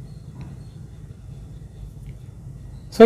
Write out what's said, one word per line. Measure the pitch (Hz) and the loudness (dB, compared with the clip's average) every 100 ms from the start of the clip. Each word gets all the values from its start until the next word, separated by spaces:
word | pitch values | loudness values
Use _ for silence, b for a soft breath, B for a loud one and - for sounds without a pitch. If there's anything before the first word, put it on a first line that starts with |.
| - - - - - - - - - - - - - - - - - - - - - - - - - - - - - | -14 -16 -14 -14 -12 -14 -14 -16 -16 -16 -16 -16 -14 -14 -14 -14 -16 -14 -14 -14 -14 -14 -16 -16 -16 -14 -14 -16 2
So, | - | 10